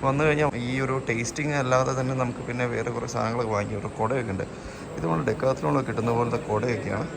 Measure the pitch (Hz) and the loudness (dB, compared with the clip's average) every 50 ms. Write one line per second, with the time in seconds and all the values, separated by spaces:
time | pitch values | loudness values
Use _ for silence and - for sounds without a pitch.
0 | - 135 135 139 151 156 147 147 151 143 - 120 120 123 127 131 135 127 131 135 | 2 2 2 4 4 4 4 4 2 2 2 0 -2 -2 0 0 0 0 0 -2
1 | 131 - 117 113 117 117 - - 147 151 147 143 131 127 127 127 131 131 135 131 | 0 0 -2 0 0 -2 -2 -2 -2 0 0 0 2 4 4 4 4 2 2 0
2 | 131 127 135 131 127 123 123 - - - 120 123 123 120 120 110 110 117 117 120 | 0 0 0 0 0 -2 -2 -4 -6 -6 -2 -2 0 0 0 -2 -2 -2 -2 -4
3 | 117 113 - 117 110 110 117 120 123 110 110 101 104 107 - 101 101 107 - - | -4 -4 -2 0 0 0 0 0 0 0 2 0 0 0 -2 -4 -4 -6 -2 -2
4 | 110 110 135 135 117 110 92 92 - - - - - - - - - - - - | 0 0 2 0 0 -2 -2 -4 -4 -6 -8 -12 -12 -12 -12 -10 -10 -10 -6 -4
5 | 156 170 165 165 151 - 147 143 - 131 135 131 - 151 147 139 131 120 113 110 | 0 0 2 2 2 0 0 2 2 2 2 2 2 2 2 2 2 0 -2 0
6 | 110 117 117 117 120 120 117 117 - - 107 107 107 123 117 101 82 98 101 101 | 2 2 2 2 2 2 0 -2 0 0 0 0 2 2 0 0 -2 -2 -2 -2
7 | 160 170 - | -2 -4 -6